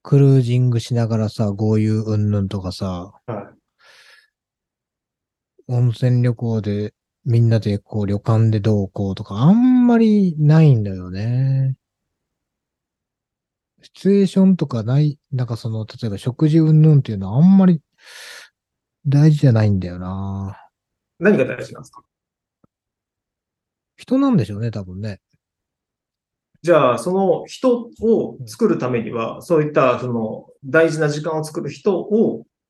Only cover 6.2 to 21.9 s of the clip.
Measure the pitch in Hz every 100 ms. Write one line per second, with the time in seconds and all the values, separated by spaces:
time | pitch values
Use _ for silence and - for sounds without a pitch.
6.2 | 123 113 117 113 104 101 104 _ _ _
7.2 | - 117 113 113 104 101 _ 110 98 101
8.2 | - 110 113 110 107 104 95 - 98 92
9.2 | - 98 143 220 254 254 247 233 220 208
10.2 | 190 151 147 160 156 120 101 95 90 92
11.2 | 113 123 135 135 135 131 _ _ _ _
12.2 | _ _ _ _ _ _ _ _ _ _
13.2 | _ _ _ _ _ _ _ - 185 202
14.2 | 190 196 190 180 139 117 107 135 151 139
15.2 | _ 131 120 117 113 110 110 - 113 101
16.2 | - 123 156 160 156 156 156 143 123 104
17.2 | 95 117 175 190 185 165 _ _ - -
18.2 | - - - _ _ _ _ _ 147 143
19.2 | 156 151 143 110 107 98 87 90 92 95
20.2 | 98 98 98 - _ _ _ _ _ _
21.2 | 185 165 123 123 - - -